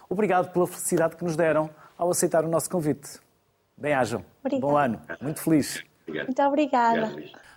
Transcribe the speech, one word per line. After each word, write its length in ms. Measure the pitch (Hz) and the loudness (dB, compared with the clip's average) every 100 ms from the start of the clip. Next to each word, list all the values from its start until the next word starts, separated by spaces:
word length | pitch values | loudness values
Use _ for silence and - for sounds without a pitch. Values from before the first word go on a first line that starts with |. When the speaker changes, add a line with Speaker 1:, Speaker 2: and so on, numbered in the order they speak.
| - | -6
Speaker 1:
obrigado 440 | 185 208 185 180 | -2 2 2 0
pela 120 | - | 0
felicidade 520 | 196 - - 175 165 - | -2 -2 -2 0 0 -2
que 80 | |
nos 100 | 175 | -4
deram 340 | 156 160 151 156 - - - | 0 2 2 0 -6 -18 -4
ao 100 | 175 | -2
aceitar 360 | 170 175 165 | 2 2 2
o 40 | 165 | 2
nosso 220 | 165 - | 0 0
convite. 480 | 185 151 139 - - _ _ _ _ _ - | -2 0 -2 -6 -20 _ _ _ _ _ -8
Bem-ajam. 480 | 143 135 113 113 85 _ | -2 0 0 -2 -8 _
Speaker 2:
Obrigada. 280 | 277 269 143 | -4 -2 2
Speaker 1:
Bom 60 | 147 | 2
ano. 220 | 135 104 - 82 | 2 -2 -8 -10
Muito 200 | 131 156 | -8 -4
feliz. 420 | - 156 - - - _ | 2 2 2 -6 -14 _
Speaker 3:
Obrigado. 240 | - 78 71 | -10 -8 -4
Speaker 2:
Muito 160 | 262 | 0
obrigada. 500 | 277 285 302 247 233 | 2 2 2 2 2
Speaker 3:
Obrigado, 220 | 226 220 | 2 -2
Luís. 180 | - - - - | -6 -16 -20 -20